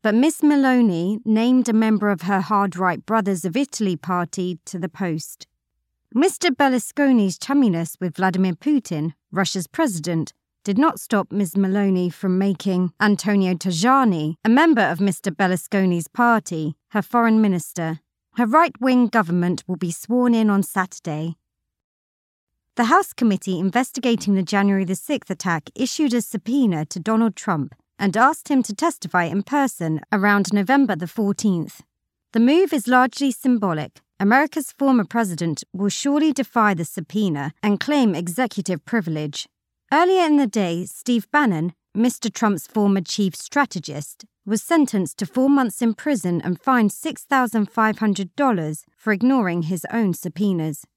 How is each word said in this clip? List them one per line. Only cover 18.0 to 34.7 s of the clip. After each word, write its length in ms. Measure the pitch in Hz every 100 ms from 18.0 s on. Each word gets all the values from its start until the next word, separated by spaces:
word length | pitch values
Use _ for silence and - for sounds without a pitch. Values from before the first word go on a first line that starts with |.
| _ _ _ -
Her 100 | 233
right-wing 640 | 302 339 214 262 254 240
government 560 | 233 170 175 175 170 -
will 100 | 180
be 140 | 175
sworn 420 | 165 - 247 247
in 160 | 233 220
on 140 | 196
Saturday. 720 | 196 - 185 - - 151 160 160 _ _ _ _ _ _ _ _ _ _ _ _ _ -
The 80 |
House 280 | 233 339 392
committee 460 | - 233 190 - 180
investigating 800 | 190 240 262 - 247 233 - 196
the 80 |
January 400 | 175 202 202 196
the 100 | 185
sixth 340 | 190 - 285 -
attack 420 | 185 190 165 -
issued 400 | - 254 - 294
a 80 | 240
subpoena 640 | - 208 - 269 240 165
to 160 | 156 185
Donald 340 | 170 220 226
Trump 400 | - - 165 123 - _ _
and 160 | 196 202
asked 300 | 262 - -
him 160 | 277
to 100 | 240
testify 520 | 208 339 - 170 180
in 180 | 170 196
person 580 | 202 294 269 - 165 156 -
around 400 | 214 208 202 196
November 420 | 208 190 277 269
the 140 | 175 170
fourteenth. 760 | - 202 196 214 180 156 - _ _ _ _ _
The 60 | 226
move 340 | 240 320 370
is 140 | 294 214
largely 460 | 254 254 - 277
symbolic. 680 | 240 269 240 196 156 151 _ _ _
America's 500 | 196 247 302 - 277